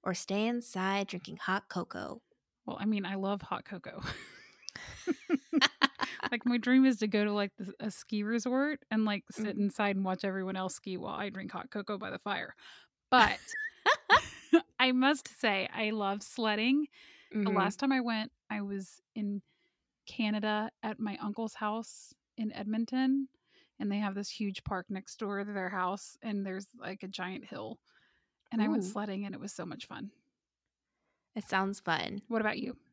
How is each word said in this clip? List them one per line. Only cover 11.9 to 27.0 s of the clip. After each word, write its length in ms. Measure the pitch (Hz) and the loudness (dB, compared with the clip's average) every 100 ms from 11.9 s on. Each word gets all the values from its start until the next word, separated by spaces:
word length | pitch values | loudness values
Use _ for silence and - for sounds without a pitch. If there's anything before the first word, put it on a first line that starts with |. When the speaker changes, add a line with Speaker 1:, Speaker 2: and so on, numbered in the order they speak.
| 202 | -6
Speaker 2:
by 140 | 196 | -6
the 80 | 190 | -8
fire. 340 | 208 196 - - - - _ _ _ | -4 -4 -6 -12 -20 -20 _ _ _
But 300 | 254 208 - - - - - - 587 - | 8 8 4 -6 -8 -8 2 4 4 8
<laughs> 80 | 494 - - - | 6 6 -12 6
Speaker 1:
<laughs> 280 | 330 - - | 6 6 2
Speaker 2:
I 120 | 254 | 4
must 360 | 254 262 294 - - | 6 4 4 -2 0
say, 280 | 220 196 190 | 2 2 -2
I 160 | - 214 | -2 -2
love 320 | 220 196 202 | 0 0 -2
sledding. 640 | - - 220 208 233 277 294 - - - - | -4 0 2 4 4 4 2 -8 -20 -20 -6
The 80 | 214 | 0
Speaker 1:
Mm-hmm. 180 | 196 190 | 2 4
Speaker 2:
last 220 | 196 - | 2 2
time 120 | 277 | 2
I 100 | 262 | 2
went, 300 | 240 220 220 _ _ | 2 -2 -4 _ _
I 140 | 214 | -6
was 400 | 202 196 185 - _ | -4 -6 -6 -14 _
in 260 | 226 202 202 _ _ _ _ _ _ - | -6 -4 -4 _ _ _ _ _ _ -12
Canada 640 | - 214 214 214 214 220 _ | -2 0 2 2 0 -2 _
at 160 | 214 214 | -6 -4
my 180 | 214 196 | -4 -4
uncle's 360 | 208 208 226 | -6 -4 -4
house 580 | - 214 220 226 - - - _ - | -2 -4 -4 -6 -14 -16 -20 _ -6
in 160 | 214 | -6
Edmonton, 720 | - 202 220 226 254 262 277 269 _ _ _ _ _ | -4 -4 -2 0 2 2 2 0 _ _ _ _ _
and 120 | 202 | -2
they 60 | 202 | 0
have 140 | 208 | -2
this 160 | 196 202 | -2 -6
huge 340 | - 208 190 | -4 -4 -4
park 220 | - 190 - | -4 -4 -4
next 260 | 190 - | -8 -8
door 280 | - 208 202 | -6 -4 -4
to 80 | 202 | -4
their 180 | 202 185 | -4 -4
house, 460 | 190 185 196 - - | -2 -2 -2 -6 -8
and 240 | 226 208 | -6 -4
there's, 220 | 196 185 196 240 | -4 -6 -10 -12
like, 220 | - 196 | -10 -10